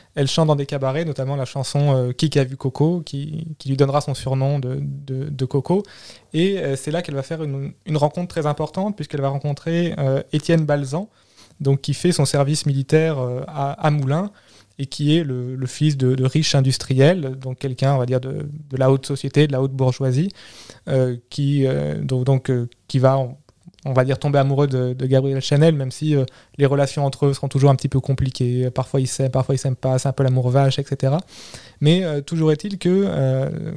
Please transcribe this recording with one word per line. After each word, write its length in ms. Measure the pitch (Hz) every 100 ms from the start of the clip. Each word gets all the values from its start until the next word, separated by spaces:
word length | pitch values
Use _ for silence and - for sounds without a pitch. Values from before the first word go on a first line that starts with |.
| _
elle 140 | - 135
chante 180 | - 156
dans 100 | 143
des 100 | 139
cabarets, 380 | 143 135 143
notamment 300 | 170 135 131
la 100 | 139
chanson, 480 | 127 139 127 143 143 131
euh, 160 | 123
Qui 260 | 123 156 143
a 60 |
vu 120 | 131 135
Coco, 440 | 135 - 156 175
qui, 560 | 156 139 151 156 165 151
qui 120 | 135
lui 60 | 135
donnera 240 | 139 143
son 140 | 147
surnom 460 | 131 131 131 135 143
de, 180 | 127 135
de, 500 | 143 139 139 131 147
de 140 | 135 127
Coco. 360 | 139 - 185 202 - - - _
Et, 260 | 156 190 196
euh, 180 | 143 135
c'est 160 | -
là 100 | 165
qu'elle 140 | 175 139
va 80 |
faire 180 | 135 160
une, 300 | 156 135 139 - -
une 100 | 151
rencontre 320 | 151 180 175
très 180 | 170 147
importante, 480 | 147 151 - 208
puisqu'elle 280 | 208 - 143
va 80 | 135
rencontrer, 640 | 139 147 139 165 170 175 -
euh, 240 | 135 135 -
Étienne 320 | 151 - 165
Balzan, 440 | 151 147 135 151 214 _ _ _ - -
donc 200 | 139 139
qui 140 | -
fait 180 | 135 175
son 120 | 175
service 420 | 139 143 139 151 147
militaire, 520 | 139 131 156 160 143
euh, 240 | 123 127 -
à, 260 | 151 139
à 180 | - 156
Moulins, 400 | 147 131 151 202 - _ - _ -
et 80 | 139
qui 280 | - 147
est 100 | 160
le, 320 | 151 127 123 131
le 100 | 127
fils 320 | - 151 139
de, 160 | 127
de 100 | 127
riches 300 | 131 151 160
industriels, 800 | 143 131 123 - 131 143 185 135 131
donc 200 | 131 127
quelqu'un, 360 | 139 123 135
on 40 | 135
va 80 | 123
dire, 120 | 127
de, 300 | 131 143 147 147 -
de 60 | 131
la 120 | 131
haute 140 | 135
société, 420 | - 139 139 147 151
de 60 |
la 80 | 131
haute 120 | 135
bourgeoisie, 580 | 135 131 - 131 127 196 - - - - - -
euh, 300 | 135 127 120 _
qui, 380 | - 139 143 131
euh, 340 | 139 147 151
donc, 220 | 139 127
donc, 260 | 123 131 -
euh, 160 | 127 120 _ -
qui 100 | 135
va, 200 | 131 135
on, 180 | 127 139 _ _ - _
on 80 | 139
va 140 | 131 127
dire, 120 | 131
tomber 200 | 147 143
amoureux 300 | 135 135 143
de, 260 | 131 127
de 120 | 127 131
Gabriel 360 | 131 135 135
Chanel, 320 | - 143 165
même 160 | 151 131
si, 260 | - 156 143
euh, 80 | 127 - _ -
les 80 |
relations 400 | 139 139 139 -
entre 220 | 139 - 143
eux 80 |
seront 140 | 135 143
toujours 200 | 135 143
un 60 |
petit 160 | 131 143
peu 100 | 135
compliquées. 720 | 135 131 135 - 123 123 127
Parfois, 320 | 123 123 139
ils 40 | 131
s'aiment, 240 | - 135
parfois, 240 | 131 131
ils 40 | 135
s'aiment 180 | 139 123
pas, 220 | 135 131
c'est 100 | 139
un 60 |
peu 80 | 135
l'amour 260 | 131 127 123
vache, 300 | 131 139 127
et 60 | 139
cetera. 320 | 139 135 156 - - - - - -
Mais, 200 | 147 180
euh, 200 | 180 143
toujours 280 | 139 165 156
est-il 280 | 151 202 196
que, 100 | 180
euh, 600 | 185 196 156 135 131 139 - -